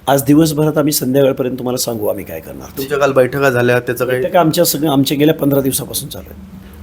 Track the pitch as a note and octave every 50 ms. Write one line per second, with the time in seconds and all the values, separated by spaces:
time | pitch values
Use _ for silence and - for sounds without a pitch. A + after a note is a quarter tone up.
0 | - - C#3 C#3 B2+ C3 D3 D3+ E3 D#3 D3 C#3+ D#3 D#3 D3 D#3 C#3+ D3+ D3 -
1 | C#3+ C3 B2+ C#3 C#3 C3 C3+ C3+ C#3 E3+ C#3+ A#2+ A#2+ B2 B2 B2 - C3 A#2+ A2
2 | G#2 G#2 G2 G2+ F2 - E2+ D#2+ D#2+ D#2 C2+ C2+ C2 - - - C3+ C3+ D3 C#3
3 | C#3+ C#3+ C3 C3+ B2+ B2 C3 C#3+ C#3 C#3 B2 B2 B2 A#2+ B2 B2 A#2+ - A#2+ -
4 | B2 A#2+ B2+ B2+ C3 F3 F#3 F3+ E3+ D#3+ D3+ E3+ E3+ D#3+ - C#3+ D3 D#3+ C#3 C#3
5 | C3+ - D3+ C#3 D3 D3 D#3+ - C#3+ C#3+ C#3 C#3 C3 C3+ B2 - B2 G2 A2+ -
6 | C3 D3 - F#2+ - - - - - - - - - - - -